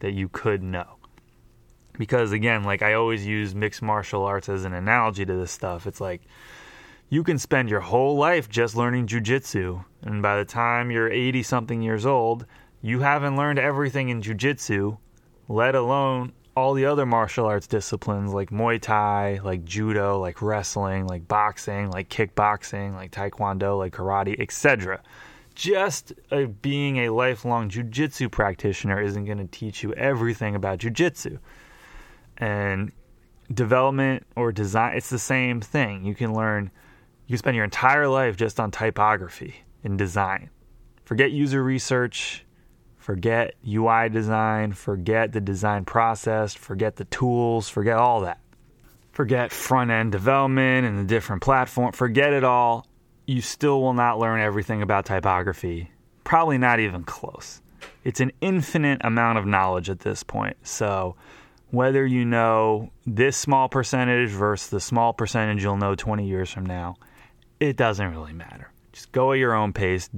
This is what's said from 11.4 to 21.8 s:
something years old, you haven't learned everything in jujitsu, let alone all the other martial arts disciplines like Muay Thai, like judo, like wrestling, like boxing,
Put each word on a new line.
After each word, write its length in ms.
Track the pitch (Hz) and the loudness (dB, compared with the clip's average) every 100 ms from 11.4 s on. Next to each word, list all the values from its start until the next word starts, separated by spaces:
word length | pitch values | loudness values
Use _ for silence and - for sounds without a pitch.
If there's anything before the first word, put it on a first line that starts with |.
something 400 | 110 123 113 117 | 0 -2 -2 -2
years 240 | 113 110 127 | -2 0 2
old, 400 | 131 113 117 117 - - _ | 2 2 -2 -8 -20 -20 _
you 200 | 110 123 | -4 0
haven't 360 | 139 143 143 139 | 2 2 0 0
learned 220 | 147 139 | 0 2
everything 500 | 139 139 143 139 127 | 0 0 -2 -2 -2
in 140 | 117 | -4
jujitsu, 720 | 104 107 135 135 - 101 104 107 _ _ _ _ - | -4 -2 0 0 -2 0 0 -4 _ _ _ _ -4
let 260 | 107 123 | 2 2
alone 580 | 131 120 139 135 127 123 - _ - | 2 2 0 0 -2 -6 -12 _ 0
all 140 | 131 | 2
the 100 | 139 | 2
other 220 | 135 147 127 | 2 2 2
martial 400 | 117 107 - 110 | 2 2 0 0
arts 200 | 104 - | 0 -2
disciplines 680 | 107 - 107 - 101 101 | -4 -2 -4 -4 -2 -2
like 160 | 98 95 | -2 -2
Muay 280 | 104 117 117 | 0 0 0
Thai, 600 | - 107 104 101 101 98 | 0 2 2 0 0 -2
like 220 | 98 90 | -4 -4
judo, 560 | 82 104 107 104 101 98 | -4 -4 0 2 2 0
like 220 | 90 - | -4 -4
wrestling, 640 | 104 107 95 104 98 95 92 | -2 -2 -2 -4 -2 -2 -4
like 200 | 90 85 | -6 0
boxing, 640 | 104 104 - - 101 | 2 2 -2 -6 -4